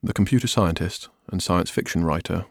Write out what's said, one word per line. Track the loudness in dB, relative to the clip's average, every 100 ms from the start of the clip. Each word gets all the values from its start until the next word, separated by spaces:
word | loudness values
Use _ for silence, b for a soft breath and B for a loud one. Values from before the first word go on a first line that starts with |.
The | -4
computer | 0 4 4 2
scientist | 2 2 2 -4 -6 -16 _ -8
and | -6
science | 0 0 2
fiction | -2 -2 0
writer | 0 0 -2 -4 -6